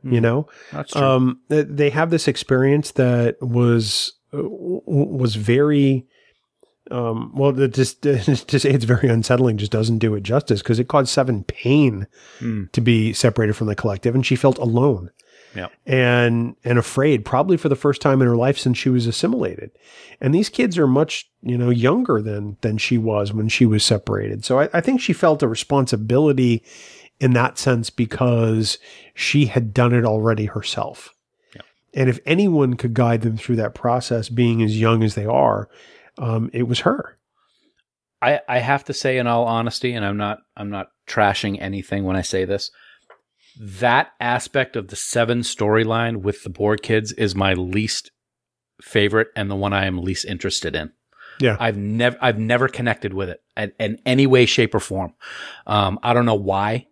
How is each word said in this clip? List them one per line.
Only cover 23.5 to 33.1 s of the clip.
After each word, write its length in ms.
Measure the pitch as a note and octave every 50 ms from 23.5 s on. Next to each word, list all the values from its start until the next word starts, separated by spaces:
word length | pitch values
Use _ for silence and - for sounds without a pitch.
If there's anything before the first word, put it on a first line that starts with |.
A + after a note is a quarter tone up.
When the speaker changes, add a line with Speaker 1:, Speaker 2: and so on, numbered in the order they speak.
| - - B2+
Speaker 1:
was 180 | A2+ G#2+ G#2 -
separated. 600 | - A2+ G2+ - - G#2 G2 G2+ G#2 G#2 G#2 G#2+
So 160 | - B2+ C3
I, 80 | D3 - -
I 80 | F3
think 200 | E3+ - C4+ B3
she 120 | - - F3
felt 300 | - - E3+ D#3 D3 C#3+
a 60 | A#2+
responsibility 1120 | A2 A2 - _ C#3 C#3 C3 B2 - G#2 G#2+ A2 A#2+ C3 D3+ D3+ C#3+ C3 B2+ A#2+ A#2 A2 _ _ - - - - - - - - _ _
in 140 | C#3 C3 B2
that 260 | A#2+ A#2+ C#3 - -
sense 320 | - C#3 B2+ A#2 A2+ -
because 880 | - - A#2 A2+ - - C3 B2+ A#2+ A#2 A2+ A2+ A2 A2 A2 G#2 - - _ - - - - - _
she 340 | - - - - C#3+ D3
had 280 | A2+ - C3 A#2+ A2 G2+
done 180 | - B2 A#2+ A#2+
it 120 | A#2+ A#2
already 420 | A#2 G#2+ A2 G#2+ A2+ A2+ G#2+ G#2+
herself. 680 | G#2 - A2 G2+ - - - G2+ - - - - - _ _ _ _ _ _ _ _ _
Speaker 2:
Yeah. 80 | - - _ _ _ _ _ _
Speaker 1:
And 140 | - C3 B2+
if 120 | A#2+ - -
anyone 480 | - D#3 F3+ G#3 G3+ E3+ D3+ C#3 B2+ B2
could 200 | A#2 - A#2+ A#2
guide 280 | B2+ B2 A#2